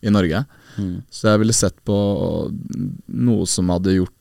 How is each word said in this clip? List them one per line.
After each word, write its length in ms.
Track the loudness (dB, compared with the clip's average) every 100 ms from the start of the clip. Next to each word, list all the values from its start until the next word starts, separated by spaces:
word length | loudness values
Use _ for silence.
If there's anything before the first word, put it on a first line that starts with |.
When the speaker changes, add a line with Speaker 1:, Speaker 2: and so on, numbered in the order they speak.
Speaker 1:
i 60 | 2
Norge. 340 | 2 4 0 -4 _ -16 -8
Speaker 2:
Mhm. 260 | -6 -6 -12
Speaker 1:
Så 120 | -4 2
jeg 100 | 4
ville 120 | 2
sett 320 | 2 0 -2
på 680 | -2 0 0 0 -2 -2 -4 -8 -10 -8 -8 -8 -10
noe 380 | -2 2 2 0
som 220 | 0 0
hadde 260 | 2 2 2
gjort 160 | 0 _